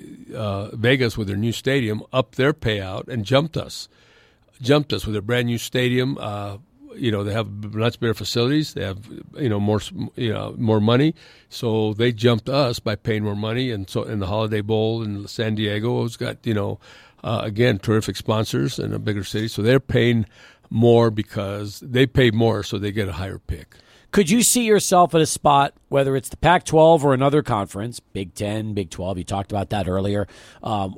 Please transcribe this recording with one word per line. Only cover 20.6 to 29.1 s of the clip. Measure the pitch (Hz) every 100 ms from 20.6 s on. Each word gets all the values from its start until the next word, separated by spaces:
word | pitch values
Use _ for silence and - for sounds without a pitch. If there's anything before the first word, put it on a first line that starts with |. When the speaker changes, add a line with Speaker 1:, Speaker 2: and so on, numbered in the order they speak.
| _
Speaker 1:
more | 113 117 117 117
because | 107 - 110 98 104 104 -
they | 147 123 135
pay | - 123
more, | 110 113 104
so | - 104
they | 101
get | 101 98
a |
higher | 90 95 95
pick. | - 90 - _ _ _ _
Speaker 2:
Could | - 165
you | 233
see | 208 247
yourself | 226 208 - 180 170
at | 165
a | 151
spot, | - 147 143 143 - _
whether | 139 135 135
it's | -
the | -
Pac-twelve | 156 175 - 156 160 165
or | 139
another | 127 139 147
conference, | - 110 98 98 117 117
Big | - 98 95 -
Ten, | 104 107 110
Big | 104 87
twelve, | - 90